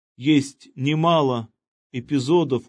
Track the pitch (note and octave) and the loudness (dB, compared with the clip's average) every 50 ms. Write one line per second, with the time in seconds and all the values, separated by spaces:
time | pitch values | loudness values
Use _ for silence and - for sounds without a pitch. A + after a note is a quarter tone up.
0 | _ _ _ - B2 D3+ D#3 C#3+ C#3 - - _ - - - C#3 C3 D3 D#3 D#3 | _ _ _ -6 0 2 2 2 2 -2 -12 _ -20 -20 -12 -6 -4 -4 -2 0
1 | D#3+ E3+ E3+ D#3+ C#3+ C3 B2 A#2 A2+ - _ _ _ _ _ _ _ _ - B2+ | 0 2 2 2 2 0 -2 -4 -6 -10 _ _ _ _ _ _ _ _ -12 -12
2 | A#2+ - C#3+ C3+ A#2+ C3+ E3+ F3 D#3+ C3 C3 A2+ - | -8 -4 -4 -4 0 2 2 2 2 0 -2 -4 -4